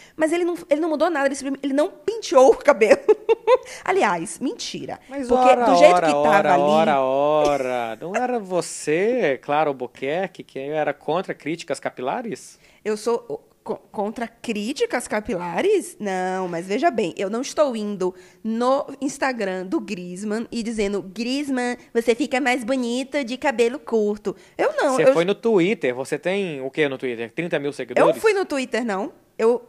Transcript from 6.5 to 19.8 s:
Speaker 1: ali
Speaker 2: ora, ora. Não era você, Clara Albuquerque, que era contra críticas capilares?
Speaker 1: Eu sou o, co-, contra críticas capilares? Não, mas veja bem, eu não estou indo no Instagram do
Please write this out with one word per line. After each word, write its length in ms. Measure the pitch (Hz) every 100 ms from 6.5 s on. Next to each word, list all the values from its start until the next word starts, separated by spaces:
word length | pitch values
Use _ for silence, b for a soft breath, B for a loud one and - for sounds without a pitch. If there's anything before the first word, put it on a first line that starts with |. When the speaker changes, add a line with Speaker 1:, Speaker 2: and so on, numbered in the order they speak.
Speaker 1:
ali 80 | 143
Speaker 2:
ora, 380 | 143 156 160 139
ora. 960 | 131 135 147 151 147 143 127 123 117 113
Não 140 | 160
era 240 | 214 247 226
você, 1000 | 190 180 - - - 160 214 254 170 127
Clara 260 | - 147 151
Albuquerque, 760 | 135 123 - 135 165 190 -
que 140 | 123 135
era 340 | 139 156 147
contra 400 | 135 - 165 196
críticas 460 | - 147 165 - 135
capilares? 800 | 127 - 127 214 240 127 - - b b
Speaker 1:
Eu 120 | 208 214
sou 280 | 233 233 -
o, 100 | 143 _ _
co-, 120 | - - _
contra 360 | - 202 226 226
críticas 760 | _ - 214 208 - 466 254 -
capilares? 880 | 214 208 180 175 170 359 403 - -
Não, 480 | 208 185 185 185 180
mas 180 | 170 185
veja 240 | 214 339
bem, 220 | 233 180 -
eu 100 | 190
não 140 | 226
estou 340 | 277 - 294 226
indo 380 | 208 196 185 - B B
no 440 | 220 226 247 277 285 277
Instagram 640 | 262 - 277 240 190 185 185
do 140 | 320